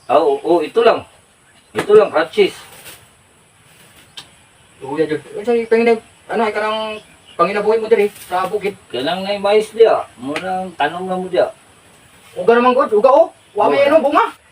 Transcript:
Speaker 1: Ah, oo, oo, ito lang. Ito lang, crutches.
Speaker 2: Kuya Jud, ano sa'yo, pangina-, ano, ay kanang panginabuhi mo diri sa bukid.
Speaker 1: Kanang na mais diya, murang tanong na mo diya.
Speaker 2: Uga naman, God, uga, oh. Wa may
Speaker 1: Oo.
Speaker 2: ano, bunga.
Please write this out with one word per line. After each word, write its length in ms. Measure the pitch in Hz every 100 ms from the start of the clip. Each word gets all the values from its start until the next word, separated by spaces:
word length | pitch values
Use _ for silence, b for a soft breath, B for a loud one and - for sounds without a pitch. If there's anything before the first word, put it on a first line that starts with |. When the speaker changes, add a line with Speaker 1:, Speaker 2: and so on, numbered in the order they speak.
| -
Speaker 1:
Ah, 120 | 135
oo, 220 | 160 139
oo, 200 | 160 170
ito 220 | 151 226
lang. 240 | 233 190 - _ _ _ _ _ _
Ito 200 | 220 208
lang, 160 | 208 190
crutches. 460 | 196 - - 190 - - - - - _ _ _ _ _ _ _ _ - - _ - - _ _ _ _ _
Speaker 2:
Kuya 300 | 135 147 151
Jud, 160 | 143 -
ano 160 | -
sa'yo, 240 | 220 233 226
pangina-, 340 | 226 233 226 - _ -
ano, 140 | 202
ay 120 | 214
kanang 260 | 208 214 220 214 214 - _ _
panginabuhi 460 | - 170 208 202 226
mo 80 | 220
diri 200 | 214 202 -
sa 240 | - 180 185
bukid. 300 | 208 190 196 _
Speaker 1:
Kanang 360 | - 156 180
na 120 | 196 202
mais 320 | 202 214 -
diya, 360 | 214 220 - - -
murang 540 | 131 151 185 185 185 -
tanong 300 | 147 175 185
na 100 | 185
mo 80 | 185
diya. 220 | 170 - - _ _ _ _ _ _ - -
Speaker 2:
Uga 180 | 180
naman, 180 | 233 254
God, 200 | 254 302
uga, 160 | 208 262
oh. 180 | 285 330 - _
Wa 160 | - 208
may 140 | 277
Speaker 1:
Oo. 60 | 277
Speaker 2:
ano, 140 | 311
bunga. 220 | 269 320 440 - _